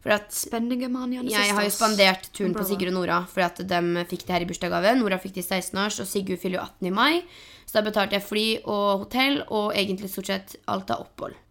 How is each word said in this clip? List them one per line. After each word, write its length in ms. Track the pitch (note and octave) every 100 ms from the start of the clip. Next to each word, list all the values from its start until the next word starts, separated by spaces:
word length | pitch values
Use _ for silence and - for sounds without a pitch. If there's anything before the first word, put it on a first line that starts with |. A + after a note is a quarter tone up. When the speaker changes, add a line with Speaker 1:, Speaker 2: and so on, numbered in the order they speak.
Speaker 1:
For 80 | -
at 220 | G#3 G#3
Speaker 2:
Spending 460 | - - A3+ A#3+ B3 B3+
money 280 | B3+ B3+ B3
on 80 | B3
the 40 |
Speaker 1:
jeg 220 | G#3 G3+
har 80 | G#3
jo 80 | G#3
Speaker 2:
sisters. 80 | G3
Speaker 1:
spandert 540 | A3 G#3 F#3+ F#3 -
turen 200 | - G3+
på 40 | G#3
Speaker 2:
Umbrella. 100 | F#3+
Speaker 1:
Sigrid 200 | G3 F3+
og 60 |
Nora, 260 | F#3 F3 F3 F3+
for 140 | -
at 140 | F3 F3
de 480 | F#3 F3 F3 F3 F3
fikk 140 | F3+ -
det 80 |
her 60 | F3+
i 40 | F3
bursdagsgave. 500 | E3+ F3+ F3 F#3+ B3+
Nora 200 | G#3+ F#3
fikk 160 | F#3+
det 100 | F#3
i 40 | F3+
seksten 300 | F#3+ F3+ F#3+
års, 220 | G#3 G#3
og 60 | G3
Sigurd 340 | G3+ F#3+ F3+
fyller 180 | F#3 F3+
jo 60 |
atten 220 | - - F3+
i 20 |
mai. 320 | G3 C4+ E4+ F4 - - - -
Så 80 |
da 80 | A3
betalte 300 | G#3+ G#3 G3 G3+
jeg 40 | G3
fly 200 | G#3+ A3 A3
og 400 | - G#3 G3+ G3
hotell, 400 | G3+ B3 C4+ C#4 -
og 240 | G#3+ G#3 -
egentlig 340 | G3 F#3 G3
stort 160 | - F#3+
sett 300 | G3 G3 - -
alt 240 | G3 F#3+
av 140 | - -
opphold. 280 | - - - _